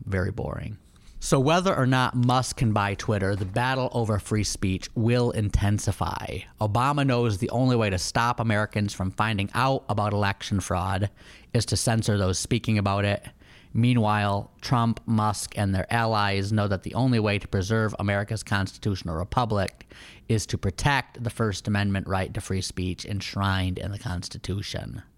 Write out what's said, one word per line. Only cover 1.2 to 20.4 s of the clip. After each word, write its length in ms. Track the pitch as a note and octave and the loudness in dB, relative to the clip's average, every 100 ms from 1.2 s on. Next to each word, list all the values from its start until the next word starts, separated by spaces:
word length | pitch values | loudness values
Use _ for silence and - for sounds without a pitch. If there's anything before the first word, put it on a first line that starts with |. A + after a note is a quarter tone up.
So 180 | - C#3+ | 0 2
whether 380 | C3+ E3+ F#3 E3 | 4 4 2 2
or 100 | B2+ | 2
not 280 | C3 B2+ | 4 2
Musk 420 | B2 B2 B2+ B2 - | 2 2 2 0 0
can 160 | A#2 | 2
buy 220 | G#2+ G2+ | 2 0
Twitter, 420 | G2+ - G#2 F#2+ G2 | -2 0 2 2 0
the 80 | |
battle 460 | F#2+ A2 B2 C3 B2+ | -2 0 0 0 0
over 260 | B2 A2 G#2 | 0 0 0
free 260 | - G#2+ | 0 0
speech 440 | G2+ - G2 F#2 - | 0 -2 0 -2 -4
will 360 | - A2+ B2 A#2+ | 0 2 4 2
intensify. 1040 | - G#2 - G2+ G#2 - - - - - - - - | 0 2 2 2 2 0 -2 -2 -4 -8 -10 -10 -4
Obama 460 | A2 A2 C3 D3 C#3 | -2 2 2 2 2
knows 300 | A#2+ A#2+ G2 | 2 2 0
the 140 | A#2+ | 0
only 260 | A#2+ C3 B2 | 2 4 4
way 140 | G#2+ | 2
to 80 | F#2 | 0
stop 420 | - B2+ A#2+ B2 | -2 0 0 0
Americans 540 | A2+ G#2 G#2+ G#2+ G2+ | 2 2 0 0 -2
from 160 | - F#2+ | -2 -4
finding 400 | - G#2+ G#2 G2 | 0 0 0 -2
out 320 | - C3 C3+ - | 0 0 0 -2
about 240 | G#2 G#2 | -2 0
election 460 | G2+ G2+ G2 - G2+ | 0 0 -2 -2 -2
fraud 500 | - F2+ F2+ G2 G2+ - - - - | 0 -2 0 -2 -2 -6 -20 -20 -4
is 140 | A#2 - | -2 0
to 100 | G#2 | 0
censor 400 | - A2+ A2 G#2 | 2 0 2 2
those 220 | F#2+ F#2 | 2 0
speaking 400 | - A#2 - G#2+ | -2 -2 0 0
about 260 | G2 G2 | 2 2
it. 220 | G2+ G2+ - - - - - | 0 0 -4 -20 -20 -20 -6
Meanwhile, 800 | A2+ A#2+ B2 G#2+ G#2+ G2+ G2+ - - | 2 4 4 4 2 2 0 -4 -10
Trump, 380 | - B2 A#2 A2 | 0 2 2 0
Musk, 540 | - A2 G#2+ G2+ - - | 0 2 2 0 -6 -2
and 160 | G2+ | 0
their 180 | F#2+ - | 0 0
allies 580 | A#2 A2+ G#2+ G2+ G2 G2 | 0 2 2 2 0 0
know 160 | G#2+ G#2 | 0 2
that 160 | F#2+ | 0
the 120 | - | -2
only 240 | G#2+ C3 A#2 | 0 2 4
way 200 | G#2+ G2+ | 2 0
to 100 | - | 0
preserve 460 | G2 F#2 A2+ A2 - | -2 2 2 0 0
America's 440 | G2+ G2+ G2+ A2 | 0 0 -2 -6
constitutional 720 | - G2+ F#2+ - A2 G2 E2+ D#2+ | -2 -2 -2 -4 -4 -2 -4 -4
republic 760 | F#2+ - A#2 G#2 F#2+ - - - - - - | -2 0 0 0 -2 -6 -20 -20 -20 -12 -2
is 180 | A2+ | -2